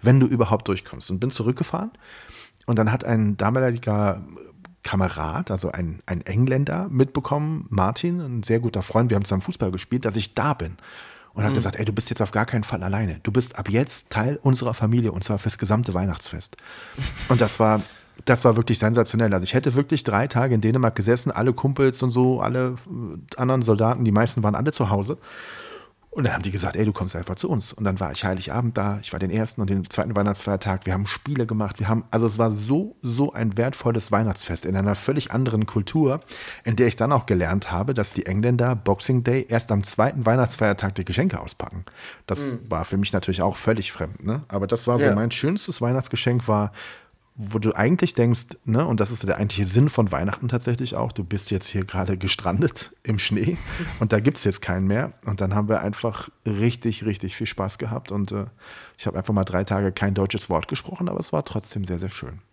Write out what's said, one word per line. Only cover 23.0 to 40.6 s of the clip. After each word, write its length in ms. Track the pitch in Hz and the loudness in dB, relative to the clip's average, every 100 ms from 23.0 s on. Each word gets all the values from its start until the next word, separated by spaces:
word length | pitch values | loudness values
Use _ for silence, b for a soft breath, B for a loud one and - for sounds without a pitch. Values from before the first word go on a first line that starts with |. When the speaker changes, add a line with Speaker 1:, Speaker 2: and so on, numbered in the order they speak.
| 110 78 - - | -8 -10 -14 -2
Speaker 1:
anderen 260 | 127 131 | 0 2
Soldaten, 420 | 113 104 113 131 | 4 4 4 4
die 80 | 113 | 4
meisten 320 | 104 113 - | 4 4 2
waren 100 | 107 | 0
alle 160 | 104 135 | 2 0
zu 200 | - 113 | 0 0
Hause. 280 | 101 101 160 B B B B B B B _ _ | 0 -2 -6 B B B B B B B _ _
Und 120 | - | -2
dann 120 | 120 | 0
haben 80 | - | 0
die 80 | 98 | -4
gesagt, 240 | 95 87 85 | -2 -2 0
"Ey, 80 | |
du 80 | 107 | 0
kommst 240 | 98 92 - | 0 -4 -4
einfach 180 | 85 | -6
zu 160 | 92 - | -4 -2
uns." 220 | 127 - | -2 -2
Und 100 | - | -2
dann 160 | 101 95 | -2 0
war 140 | 87 | -4
ich 120 | 71 | -2
Heiligabend 540 | 95 95 95 98 120 107 | -2 -2 -2 -2 -2 -2
da, 220 | 101 101 | -2 -4
ich 100 | - | -6
war 60 | - | -4
den 140 | 92 | -2
ersten 280 | 107 110 - | 0 -2 -2
und 80 | 98 | 0
den 220 | 98 90 | 0 0
zweiten 240 | - - | -2 0
Weihnachtsfeiertag, 720 | 104 101 101 - 95 104 92 - | 0 0 0 -2 -2 -2 -2 -2
wir 60 | |
haben 160 | 92 101 | -2 -2
Spiele 360 | - - 139 | -6 -4 -2
gemacht, 360 | 113 107 104 - | 0 0 -2 -2
wir 80 | 104 | 0
haben, 160 | 113 - | 0 0
also 120 | 113 | 0
es 140 | 113 104 | 2 2
war 140 | 113 | 2
so, 420 | 104 107 147 208 - | 2 0 0 0 -8
so 300 | 127 117 147 | -6 0 -2
ein 240 | - 113 101 | 0 -2 0
wertvolles 560 | 123 - 123 117 - | -2 0 0 0 2
Weihnachtsfest 520 | 104 110 90 - 95 | 2 2 -2 -4 -4
in 120 | - 95 | 0 0
einer 180 | 101 | 2
völlig 380 | 101 - 143 - | 0 0 0 0
anderen 340 | 120 131 110 107 | 0 0 0 0
Kultur, 540 | 110 98 160 143 143 B B B B | -2 0 2 2 0 B B B B
in 140 | - 110 | -2 4
der 100 | 120 | 4
ich 80 | |
dann 160 | - 117 | 4 2
auch 160 | 139 - | 2 4
gelernt 460 | 92 82 98 - | 2 2 0 0
habe, 220 | 90 117 | -2 0
dass 200 | 123 101 | 0 0
die 120 | - - | 0 -2
Engländer 500 | 95 117 120 120 120 | 0 2 2 2 2
Boxing 480 | 101 101 - 127 | 0 0 2 2
Day 200 | 120 131 127 | 2 0 0
erst 240 | 117 - | -2 2
am 100 | 101 | 0
zweiten 420 | 98 - 120 143 | 2 2 2 4
Weihnachtsfeiertag 720 | 113 123 120 - | 2 4 2 2